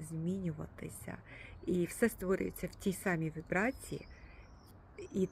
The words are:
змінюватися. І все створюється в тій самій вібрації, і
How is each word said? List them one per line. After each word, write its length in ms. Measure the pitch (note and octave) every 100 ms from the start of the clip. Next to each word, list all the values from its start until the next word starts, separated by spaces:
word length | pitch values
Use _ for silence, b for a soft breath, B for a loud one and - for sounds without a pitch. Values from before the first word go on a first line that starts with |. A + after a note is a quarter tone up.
| D#3
змінюватися. 1080 | D#3+ E3 F#3+ F3 D3+ - - - - - - - B B B -
І 180 | F3+
все 240 | E3+ - A#3
створюється 580 | - F#3 F#3+ F#3 - F3+
в 80 |
тій 180 | - G3+
самій 400 | F3+ G3 E3 D#3+ D#3
вібрації, 680 | - F3+ A3+ C4+ - D3 - B B B B B - - - - -
і 160 | G3+ F#3